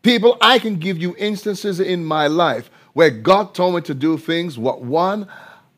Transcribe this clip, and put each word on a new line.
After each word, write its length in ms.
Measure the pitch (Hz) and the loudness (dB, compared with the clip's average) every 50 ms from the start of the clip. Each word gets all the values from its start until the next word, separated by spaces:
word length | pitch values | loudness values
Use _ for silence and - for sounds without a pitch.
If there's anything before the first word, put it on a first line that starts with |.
People, 360 | _ 226 247 233 190 240 226 - | _ 4 2 6 4 4 4 6
I 200 | - 220 254 247 | 6 6 6 6
can 180 | - 226 208 170 | 4 0 -4 -2
give 200 | 151 190 190 160 | -2 -4 -4 -2
you 160 | 165 180 175 - | -4 -6 -6 -4
instances 640 | 196 208 214 196 - 208 202 180 - 208 190 170 | -4 -4 -4 -4 -4 -6 -6 -4 -4 -6 -2 -2
in 240 | 190 - 185 175 165 | -2 -2 -2 -2 -2
my 220 | 156 156 156 147 147 | -2 0 2 2 2
life 420 | 151 170 175 156 127 110 117 - _ _ _ _ _ | 4 2 2 2 0 -2 -6 -12 _ _ _ _ _
where 160 | 139 165 156 | -6 -4 -4
God 440 | 127 110 110 170 190 202 208 196 _ | -6 -6 2 2 2 2 2 -4 _
told 220 | - 180 180 180 | -2 -2 0 0
me 60 | 175 | -2
to 120 | - - 151 | -4 -6 -8
do 240 | 131 135 160 160 151 | -4 -2 -2 -2 -2
things. 400 | 160 - 165 170 170 175 143 117 | -4 -4 -4 -4 -4 -6 -8 -4
What, 240 | 110 127 123 135 | -4 -4 -4 -4
one, 460 | 131 120 135 165 165 185 196 214 202 185 - - - - - _ _ _ _ | -6 -4 -2 0 0 0 -2 -4 -8 -12 -16 -20 -20 -20 -20 _ _ _ _